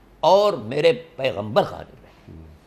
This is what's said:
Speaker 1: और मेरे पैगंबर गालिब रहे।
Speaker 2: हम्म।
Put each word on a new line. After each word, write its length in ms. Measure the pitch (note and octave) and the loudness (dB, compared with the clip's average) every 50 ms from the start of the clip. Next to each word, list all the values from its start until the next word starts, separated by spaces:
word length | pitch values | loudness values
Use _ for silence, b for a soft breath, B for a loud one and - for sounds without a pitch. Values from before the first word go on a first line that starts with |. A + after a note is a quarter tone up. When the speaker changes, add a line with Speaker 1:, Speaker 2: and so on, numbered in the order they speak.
| _ _ - _ - | _ _ -12 _ 2
Speaker 1:
और 340 | D#3 F3+ G3+ G#3 G#3 F#3+ | 4 4 4 4 2 0
मेरे 360 | C#3 A2 G#2+ C3 D3 D3+ E3 D#3+ | -2 -6 -6 -4 2 2 2 2
पैगंबर 720 | E3 - - - - C3+ C3 F#2+ F2+ G#2+ G#2+ A2 - D3+ | 2 -4 -14 -12 -6 -4 -4 -4 -4 -8 -2 0 0 0
गालिब 360 | - - E2 D#2+ - - - - | -2 -6 -12 -16 -18 -20 -20 -20
रहे। 280 | - - _ _ - F2 | -20 -20 _ _ -20 -20
Speaker 2:
हम्म। 140 | D#2+ D#2+ D#2 D2+ - _ | -20 -20 -20 -20 -20 _